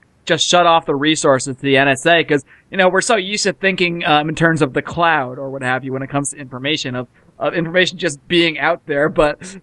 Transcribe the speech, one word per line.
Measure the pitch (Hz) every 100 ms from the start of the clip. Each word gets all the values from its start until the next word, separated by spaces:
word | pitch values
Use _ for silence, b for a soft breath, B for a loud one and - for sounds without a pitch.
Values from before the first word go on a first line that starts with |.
| _ _ -
just | 156 -
shut | 175 175
off | 165 170
the | 143
resources | 151 156 156 131 139 127
to |
the | 139 135
N | 143
S | 131 165
A, | 170
'cause, | 151 143 - b b
you | 190
know, | 185
we're | 185
so | - 220
used | 190 208
to | 196
thinking, | - 190 185 175 170 170
um, | 147 156
in | 156
terms | 165 151
of | 143
the | 151
cloud | - 160 170 156 127 131
or | 135
what | 135
have | 127 131
you | 135
when | 135
it | 135
comes | 143 143
to | 147
information | 131 127 139 156 135 123
of, | 123 _ b -
of | 147
information | 175 160 180 180 175
just | 170 139 -
being | 175 165 143
out | 151 170 -
there, | 143 156
but | 170 151 151 185 190